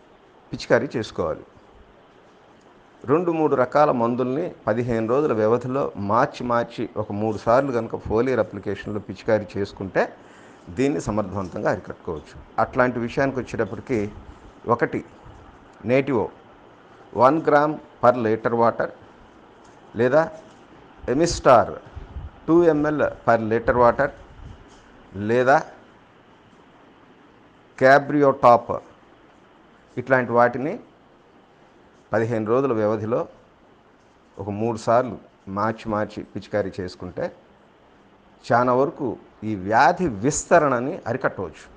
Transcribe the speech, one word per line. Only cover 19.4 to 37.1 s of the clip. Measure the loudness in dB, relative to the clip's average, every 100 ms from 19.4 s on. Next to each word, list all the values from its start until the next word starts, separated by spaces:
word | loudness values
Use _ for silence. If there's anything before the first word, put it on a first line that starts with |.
| -20 -20 -20 -20 -10 0
లేదా | 2 2 0 -4 -20 -20 -20 -20 -20 -12 -4
ఎమిస్టార్ | 0 0 2 6 6 6 -4 -16 -18 -16 -14 -16 -10 0
టూ | 4
ఎంఎల్ | 4 4 2 0
per | -2 -2 0 2 2
liter | -2 0
water, | 4 4 4 -2 -6 -20 -20 -20 -20 -20 -20 -20 -20 -18 -8
లేదా | -2 2 4 2 2 -14 -20 -20 _ _ _ -20 _ _ _ _ -20 _ _ _ _ _ _ _ _ 2
క్యాబ్రియోటాప్, | 6 6 4 2 2 6 6 6 4 -8 -10 -20 _ _ _ _ _ _ _ _ _ -10
ఇట్లాంటి | 0 0 2
వాటిని | 4 4 2 -6 -8 -14 _ _ _ _ _ _ _ _ _ _ _ -6
పదిహేను | -2 -2 -2 0
రోజుల | 0 0
వ్యవధిలో | 0 0 -2 -2 -4 -6 -12 _ _ _ _ _ _ _ _ _ -14
ఒక | -10
మూడు | -6 -4 -4
సార్లు | 0 0 0 -6 -16 _ -10
మార్చి | -4 -4 -4 -6
మార్చి | -4 -4 -8
పిచికారీ | -14 -14 -6 -4 -4 -6
చేసుకుంటే | -10 -10 -14